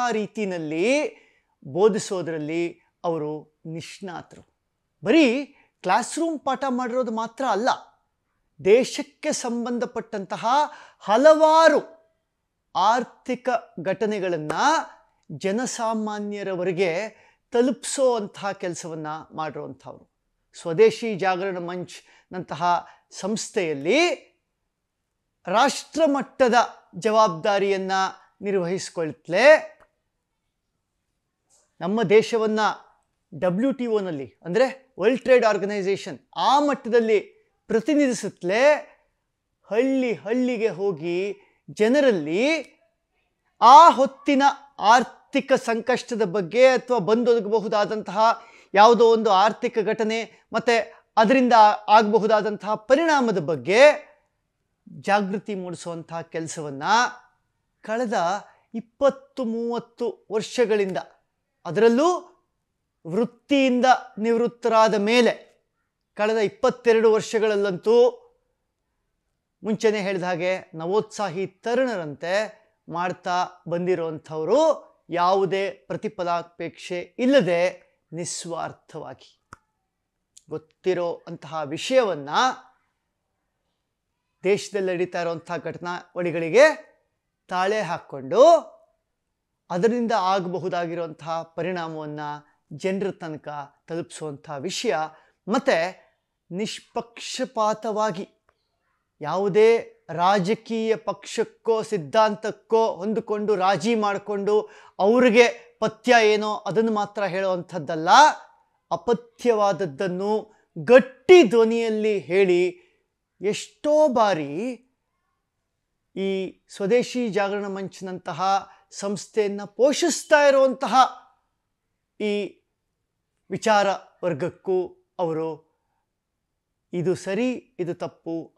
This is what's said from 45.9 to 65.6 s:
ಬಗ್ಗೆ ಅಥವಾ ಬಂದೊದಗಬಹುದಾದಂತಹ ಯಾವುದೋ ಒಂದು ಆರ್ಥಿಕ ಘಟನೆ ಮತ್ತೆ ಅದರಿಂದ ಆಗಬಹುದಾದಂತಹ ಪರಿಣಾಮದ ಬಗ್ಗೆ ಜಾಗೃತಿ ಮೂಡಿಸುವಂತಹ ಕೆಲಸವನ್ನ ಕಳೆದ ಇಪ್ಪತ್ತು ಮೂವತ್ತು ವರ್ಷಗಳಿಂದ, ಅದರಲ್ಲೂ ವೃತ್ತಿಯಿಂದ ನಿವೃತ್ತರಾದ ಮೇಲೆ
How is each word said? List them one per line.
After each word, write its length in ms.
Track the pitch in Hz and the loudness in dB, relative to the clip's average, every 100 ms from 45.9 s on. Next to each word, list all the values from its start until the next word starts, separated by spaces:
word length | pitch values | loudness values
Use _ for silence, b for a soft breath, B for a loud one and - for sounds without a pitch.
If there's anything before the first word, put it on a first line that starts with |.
| 247 - 220 | -4 -4 -4
ಬಗ್ಗೆ 440 | 202 202 165 233 262 | -2 -2 -2 4 4
ಅಥವಾ 320 | 254 - 240 | 4 0 -2
ಬಂದೊದಗಬಹುದಾದಂತಹ 1500 | 180 226 240 233 202 220 202 208 196 214 202 190 220 208 B B B | 0 2 2 2 0 -2 -2 -2 -2 -4 -6 0 2 0 B B B
ಯಾವುದೋ 380 | 190 220 220 226 | 6 8 8 6
ಒಂದು 180 | 226 220 | 4 4
ಆರ್ಥಿಕ 480 | 190 214 - 240 226 | 4 2 0 -4 -2
ಘಟನೆ 680 | 196 220 220 226 220 _ _ | -2 -2 -2 -4 -8 _ _
ಮತ್ತೆ 520 | 220 233 233 - - _ - | -4 0 0 -2 -10 _ 0
ಅದರಿಂದ 360 | 220 269 247 233 208 202 - | 4 4 6 6 6 4 4
ಆಗಬಹುದಾದಂತಹ 840 | 214 208 214 202 214 214 208 196 | 4 6 2 2 2 0 -6 -6
ಪರಿಣಾಮದ 640 | 214 - 285 330 285 233 180 | -6 2 2 4 2 0 -2
ಬಗ್ಗೆ 760 | 151 151 123 214 294 269 - _ _ _ _ _ _ _ - | -4 -4 0 6 6 6 -4 _ _ _ _ _ _ _ -20
ಜಾಗೃತಿ 640 | 165 196 202 196 202 - | -10 -2 0 0 -6 -8
ಮೂಡಿಸುವಂತಹ 680 | 196 180 165 175 165 156 165 | -10 -10 -12 -12 -12 -12 -12
ಕೆಲಸವನ್ನ 600 | 165 165 165 - 151 139 160 226 247 - _ _ _ _ _ _ | -10 -10 -10 -10 -12 -8 0 0 0 -4 _ _ _ _ _ _
ಕಳೆದ 340 | - 226 240 214 170 196 b b b | -8 -6 -4 -2 -2 -4 b b b
ಇಪ್ಪತ್ತು 720 | 226 - _ 277 269 - - | -14 -14 _ 0 0 -6 -8
ಮೂವತ್ತು 840 | 233 226 233 233 - - 240 - - | -6 -6 -6 -6 -10 -8 -8 -8 -8
ವರ್ಷಗಳಿಂದ, 640 | 214 - - 220 214 196 - - _ _ _ _ _ | -6 -4 -2 0 0 -2 -4 -10 _ _ _ _ _
ಅದರಲ್ಲೂ 800 | 175 165 233 233 330 349 - _ _ _ _ _ _ _ 160 | -8 2 4 4 2 0 -6 _ _ _ _ _ _ _ -8
ವೃತ್ತಿಯಿಂದ 800 | 185 240 - - 277 262 247 254 - - - | -4 -4 -6 -2 2 2 2 4 2 0 -6
ನಿವೃತ್ತರಾದ 760 | 226 226 240 - 233 220 220 | -2 0 -2 -4 0 4 4
ಮೇಲೆ 580 | 208 202 240 226 - - _ | 2 2 2 2 0 -8 _